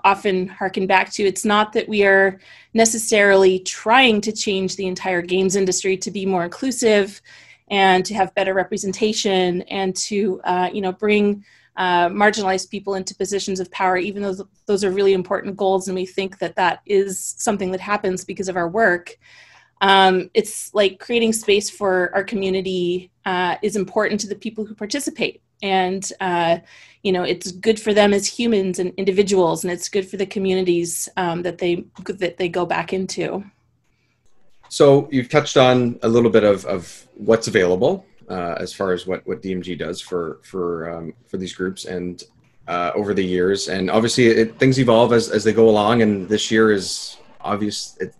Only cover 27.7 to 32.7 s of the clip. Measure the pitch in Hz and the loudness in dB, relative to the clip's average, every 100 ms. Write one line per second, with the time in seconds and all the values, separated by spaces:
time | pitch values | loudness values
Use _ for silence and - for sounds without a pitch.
27.7 | 214 220 208 208 202 202 - 240 214 190 | 0 2 4 4 2 -2 -4 0 0 0
28.7 | 180 180 180 196 190 196 196 170 165 180 | -2 -4 -2 0 2 2 2 2 0 -4
29.7 | 175 - 202 190 196 190 208 190 185 180 | -6 -4 -6 -6 -6 -6 -2 0 0 2
30.7 | 175 170 - - - 180 170 175 170 180 | 0 -2 -6 -8 -4 -2 -2 -4 -4 -2
31.7 | 175 - - 180 190 175 - 185 175 170 | -2 -6 -12 -10 -6 -6 -4 -4 -2 -2